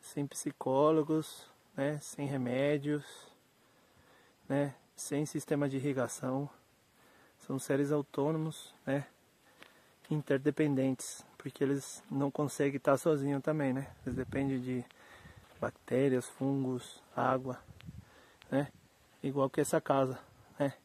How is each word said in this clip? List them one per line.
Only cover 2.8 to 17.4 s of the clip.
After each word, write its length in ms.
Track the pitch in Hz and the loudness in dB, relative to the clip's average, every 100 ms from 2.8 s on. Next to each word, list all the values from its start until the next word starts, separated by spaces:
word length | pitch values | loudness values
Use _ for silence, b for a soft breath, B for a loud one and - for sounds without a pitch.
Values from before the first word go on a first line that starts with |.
| 143 147 143 - - - _ _ b b b b b b b b - | 0 -2 -4 -18 -20 -20 _ _ b b b b b b b b -4
né? 260 | 139 143 131 _ | -2 -2 -6 _
Sem 320 | - - 143 151 | -14 -6 -4 -2
sistema 420 | 156 - 147 143 | -4 -2 0 0
de 80 | 135 | -2
irrigação. 720 | 139 135 120 - 131 131 143 - _ _ _ b b b b b | -2 -2 -2 -2 -4 -4 -4 -10 _ _ _ b b b b b
São 180 | - 131 | -8 -6
seres 340 | - 139 143 | 0 0 2
autônomos, 840 | 147 139 - 143 160 160 151 - - | 0 0 -2 0 0 -2 -6 -16 -12
né? 220 | - 139 135 _ _ _ B B B B B B - | -4 -2 -4 _ _ _ B B B B B B -4
Interdependentes, 1120 | 151 - 139 143 143 151 135 135 131 - - - - | -4 2 2 2 2 2 4 2 0 -6 -12 -16 -14
porque 260 | 139 - | -14 -2
eles 400 | 135 139 - - - | 0 0 -4 -14 -6
não 200 | 139 139 | -2 -2
conseguem 460 | - 147 - 143 139 | 0 -2 2 0 2
estar 200 | - 135 | 4 4
sozinhos 460 | 175 151 139 139 | 4 2 2 0
também, 300 | 135 156 139 | 0 0 0
né? 160 | 131 139 - | 0 -4 -8
Eles 120 | - 127 | -6 -4
dependem 440 | 127 139 139 135 | -4 -2 0 0
de 240 | 127 127 120 B B B B B B - | -2 -4 -6 B B B B B B -6
bactérias, 680 | 117 - - 123 139 127 120 | -6 -6 -2 2 4 2 0
fungos, 720 | - 135 139 131 127 - - - | -4 0 0 0 -2 -6 -20 -12
água, 440 | - 127 131 | 0 2 2